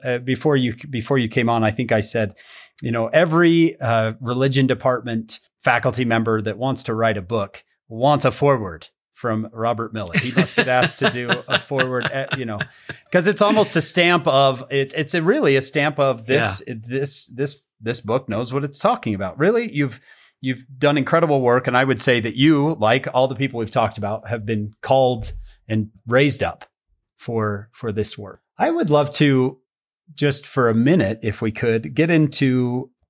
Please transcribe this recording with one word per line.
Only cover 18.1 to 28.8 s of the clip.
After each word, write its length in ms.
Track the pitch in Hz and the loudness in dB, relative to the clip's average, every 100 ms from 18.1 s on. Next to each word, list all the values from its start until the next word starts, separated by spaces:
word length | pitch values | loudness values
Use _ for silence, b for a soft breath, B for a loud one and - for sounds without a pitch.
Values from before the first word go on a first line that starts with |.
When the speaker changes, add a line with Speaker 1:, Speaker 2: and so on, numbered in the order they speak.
| 127 - | -2 -2
Speaker 1:
knows 240 | 107 120 | -6 -4
what 100 | 135 | -4
it's 160 | 143 - | -6 -2
talking 360 | 208 247 113 | 0 0 -2
about. 240 | 98 95 101 | -4 -4 0
Really, 340 | 170 226 233 | 2 2 0
you've, 280 | 143 139 107 b b b b | -2 -4 -4 b b b b
you've 240 | 131 123 - 131 | -6 -6 -10 -2
done 200 | 143 147 | 0 2
incredible 420 | 131 165 165 139 | 2 2 4 2
work. 260 | 123 123 127 | 4 2 2
And 120 | 123 | 2
I 60 | |
would 160 | 135 123 | 2 0
say 200 | - 120 | 2 0
that 160 | 113 123 | 0 2
you, 380 | 147 147 147 | 4 4 2
like 320 | 160 107 131 127 | 0 2 2 0
all 120 | 127 131 | 0 0
the 80 | |
people 240 | 127 135 117 | 0 -4 -4
we've 120 | 110 | -4
talked 260 | 127 110 - | 0 0 -2
about, 320 | 104 107 110 | -6 -8 -8
have 160 | 117 | -8
been 300 | 104 107 104 - | -4 -4 -6 -8
called 500 | - 135 127 120 107 - b b b | 0 2 2 0 -6 -12 b b b
and 220 | 110 107 _ 110 | -4 -4 _ 0
raised 360 | 127 147 - | 2 4 2
up 240 | 90 - - _ _ _ _ _ | -4 -6 -18 _ _ _ _ _
for, 540 | - 113 107 101 107 | -6 -4 -2 -6 -10
for 200 | - 117 | -12 -8
this 260 | 107 104 - | -4 -6 -8
work. 240 | 98 - _ - | -16 -18 _ -4
I 120 | 294 | -2
would 200 | 339 | 0